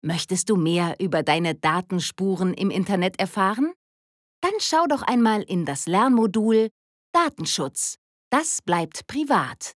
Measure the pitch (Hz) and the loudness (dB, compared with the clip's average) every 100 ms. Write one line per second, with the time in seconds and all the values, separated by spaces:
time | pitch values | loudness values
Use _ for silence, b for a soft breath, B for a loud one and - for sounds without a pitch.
0 | 160 165 - 185 - 208 160 170 170 156 | -4 -6 -4 -4 0 0 2 0 0 -2
1 | 190 165 151 156 170 160 156 165 180 185 | -2 -2 0 0 0 -2 0 0 -2 -4
2 | - - 190 185 185 - 196 190 190 196 | -4 -4 -2 0 -2 0 -2 -2 -2 0
3 | 180 - 190 208 190 214 302 359 _ _ | 0 -2 -4 0 0 0 -2 -4 _ _
4 | _ _ _ _ 349 415 - 320 339 277 | _ _ _ _ -4 -2 0 2 2 0
5 | - 247 226 214 - 190 151 143 - 185 | 0 2 2 2 -2 -4 -2 -4 0 2
6 | 247 240 226 202 214 220 220 _ _ _ | 4 4 4 2 2 4 2 _ _ _
7 | _ 339 339 - 160 - 139 - - - | _ 2 2 -2 -6 -4 -4 -4 -6 -8
8 | _ _ _ 269 320 - - 175 160 - | _ _ _ -2 0 -6 -2 -2 -2 -8
9 | - 269 294 247 131 - - | -8 -6 0 0 0 -8 -16